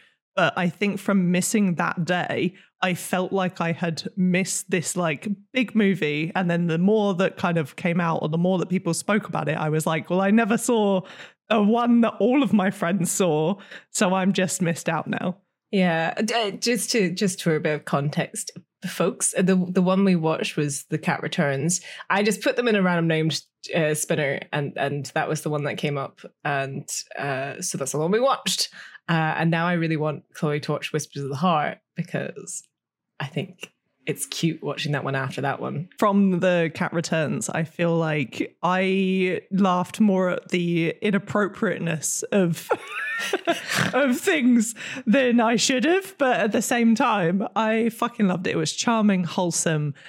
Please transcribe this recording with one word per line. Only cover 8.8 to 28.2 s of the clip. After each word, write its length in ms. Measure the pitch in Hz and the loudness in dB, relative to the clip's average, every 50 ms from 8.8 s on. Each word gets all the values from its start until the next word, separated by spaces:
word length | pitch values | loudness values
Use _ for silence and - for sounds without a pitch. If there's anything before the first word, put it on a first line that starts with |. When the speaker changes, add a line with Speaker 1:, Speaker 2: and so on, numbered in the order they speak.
| - 170 165 | 0 -2 -2
Speaker 1:
spoke 340 | - - - 208 214 - - | -2 0 0 0 0 0 -2
about 180 | 160 156 156 | -6 -4 -2
it, 120 | 147 156 - | -2 -2 -2
I 100 | 156 156 | -2 0
was 160 | 151 160 156 | 0 0 0
like, 220 | 170 160 160 156 - | 0 -2 -2 -2 -2
"Well, 140 | 175 185 196 | 0 2 2
I 80 | 196 | 4
never 260 | 208 226 233 196 233 | 4 4 4 4 0
saw 460 | - - - 240 226 208 202 196 185 175 - - - - - _ _ _ - | 0 0 0 2 2 2 2 2 0 -2 -4 -16 -20 -20 -20 _ _ _ 0
a 120 | 214 226 208 | 2 2 4
one 380 | 202 226 233 240 240 233 233 | 4 4 4 4 4 4 4
that 140 | 226 214 - - | 4 4 2 2
all 240 | 196 247 247 294 277 | 2 4 4 4 4
of 120 | 202 - | 4 4
my 160 | 208 185 196 | 2 2 2
friends 400 | 196 - - 170 185 190 170 - | 0 0 -2 0 0 0 0 -2
saw, 460 | - - 190 175 151 151 156 165 202 - - - - - - _ | 0 0 2 2 2 2 2 0 0 -4 -6 -20 -20 -20 -18 _
so 240 | - - 214 180 185 | -2 0 2 2 2
I'm 180 | 190 185 196 190 | 2 2 2 2
just 300 | - 185 175 - - 180 | 2 0 0 0 0 0
missed 260 | 165 165 - - - | 0 0 -2 -2 -2
out 180 | 160 156 - | -2 -2 -2
now." 300 | - 214 - - 196 175 _ _ _ _ _ _ - | -4 -4 -4 -4 -4 -6 _ _ _ _ _ _ -2
Speaker 2:
Yeah, 440 | - 196 185 180 165 160 160 - - | 0 2 2 2 2 2 0 -2 -2
d-, 180 | - 226 214 - | -2 -2 -2 0
uh, 160 | 240 220 202 180 | -2 -2 -2 -4
just 380 | - - 233 247 220 - - - | -4 -2 0 0 0 -2 0 0
to, 180 | 233 190 170 | 2 2 2
just 320 | 180 - 220 185 185 - - | 0 0 0 -2 -2 0 0
for 140 | 175 156 | 0 0
a 40 | 151 | 0
bit 140 | 170 160 151 | 0 -2 -2
of 100 | 147 - | -2 -4
context, 680 | - - 139 143 147 - 175 139 - - - - - - - - _ _ _ - | -2 -2 0 0 0 0 -2 -4 -4 -4 -10 -12 -12 -14 -18 -20 _ _ _ -10
folks, 480 | 180 - - 170 185 247 - - - - | -8 -2 0 0 0 0 -2 -4 -2 0
the, 200 | - 185 180 190 185 175 175 | 2 2 2 4 2 2 0
the 140 | 180 190 180 | 0 2 2
one 220 | 180 190 190 196 | 2 4 4 4
we 100 | 196 185 | 4 4
watched 420 | 170 156 160 160 - - - - | 4 2 0 0 0 -2 -4 -2
was 280 | - 147 147 139 - - - | -2 -2 -2 -2 -6 -8 -6
The 60 | 156 156 | -6 -4
Cat 220 | - - 151 - | -2 -2 -2 -2
Returns. 600 | - 151 - - 156 143 139 135 147 170 180 - - - - - - - | -2 -6 -2 0 0 0 0 0 0 -2 -2 -2 -6 -10 -18 -14 -4 -2
I 140 | 175 196 208 | 0 2 2
just 180 | 220 202 - | 0 0 0
put 140 | - 294 - | 0 -2 0
them 140 | - 247 240 | 0 2 2
in 80 | 214 | 2
a 60 | 202 185 | 2 2
random 260 | 180 175 170 165 165 | 2 2 2 2 2
named, 340 | 160 156 160 160 147 - - _ _ _ - - - | 2 2 0 0 -2 -4 -8 _ _ _ -12 -4 -2
uh, 200 | 170 156 151 156 | 0 2 2 0
spinner, 480 | 151 - - 170 160 151 135 131 - - - - | -2 -2 -2 -2 0 0 -2 -2 -4 -8 -6 -4
and, 220 | 147 143 - - | -4 -4 -4 -4
and 300 | - - 139 139 147 139 - - | -4 -2 -2 -2 -4 -6 -4 -4
that 120 | 160 - - | -4 -2 -2
was 120 | 156 151 | -4 -4
the 100 | - 160 | -4 -4
one 140 | 151 147 147 | -4 -4 -4
that 120 | 143 110 | -4 -6
came 220 | - - 147 143 139 | -4 -4 -4 -2 -4
up, 220 | 135 - - - - 175 _ _ - | -6 -8 -12 -16 -20 -20 _ _ -6
and, 440 | 151 143 139 139 135 135 143 139 - - - - - - - | -4 -2 -2 -4 -4 -6 -10 -10 -8 -10 -10 -10 -12 -10 -8
uh, 420 | - 143 135 131 135 139 - - | -6 -6 -4 -6 -6 -8 -10 -8
so 180 | 185 - - - | -8 -6 -6 -6
that's 120 | 170 - - | -6 -4 -4
the 60 | 147 | -2
one 140 | 156 170 202 | -2 0 0
we 80 | 226 | 2